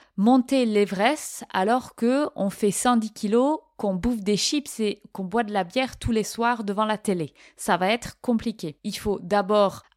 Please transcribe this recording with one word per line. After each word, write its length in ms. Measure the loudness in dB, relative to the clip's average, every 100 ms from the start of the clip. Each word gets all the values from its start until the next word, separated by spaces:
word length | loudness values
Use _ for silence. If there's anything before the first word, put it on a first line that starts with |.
| _ 0
monter 480 | 4 6 4 2
l'Everest 800 | 2 2 2 2 2 0 -6 -14 -6
alors 440 | -2 2 0 -2 -2
que 320 | 0 2 0 -2
on 140 | -4
fait 200 | 0 -2
cent 260 | 0 2 2
dix 160 | 0
kilos 460 | -6 0 2 2 0 _ -6
qu'on 180 | -4
bouffe 280 | -2 -2 -2
des 140 | 0 0
chips 440 | 0 -2 -4 -4
et 220 | -4 -4 -12
qu'on 120 | -10
boit 180 | -4 -2
de 100 | -2
la 120 | -2
bière 340 | -2 -2 -4 -4
tous 140 | -2
les 120 | -2
soirs 400 | -2 -2 -2 0
devant 200 | -2 -2
la 140 | 0 -2
télé. 360 | -2 -2 -4 _ -20 -8
Ça 200 | 0 2
va 120 | 2
être 320 | 0 -4 -8
compliqué. 580 | -2 0 0 -6 -10 -8
Il 120 | -10 -6
faut 220 | -4 -4
d'abord 600 | 0 0 2 4 2 0 -12